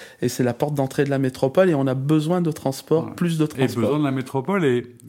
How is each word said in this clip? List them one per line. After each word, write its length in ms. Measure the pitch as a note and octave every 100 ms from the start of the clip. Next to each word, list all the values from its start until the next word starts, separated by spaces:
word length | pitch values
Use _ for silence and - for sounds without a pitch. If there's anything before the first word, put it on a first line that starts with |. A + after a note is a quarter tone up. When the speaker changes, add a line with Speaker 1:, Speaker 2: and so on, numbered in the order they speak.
| - -
Speaker 1:
et 80 | B2
c'est 120 | -
la 120 | B2
porte 180 | A#2 D3
d'entrée 320 | C#3 C3+ -
de 60 | C#3
la 80 | C#3
métropole, 500 | C3 - C3+ C#3 F#3+
et 60 |
on 120 | D3 C3+
a 60 |
besoin 480 | C3 C#3 D#3 D3+ F3+
de 100 | E3
transport, 580 | D3 C3+ C3+ - D#3+ -
Speaker 2:
Ouais. 60 |
Speaker 1:
plus 220 | - F3 D#3+
de 80 |
Speaker 2:
Et 40 | D3+
Speaker 1:
transport. 340 | C3 C3 A2
Speaker 2:
besoin 160 | A2 D3
de 60 |
la 60 | D3
métropole, 540 | C3 C3 C3+ B2+ G3
et 220 | D3 A#2+ A#2+ -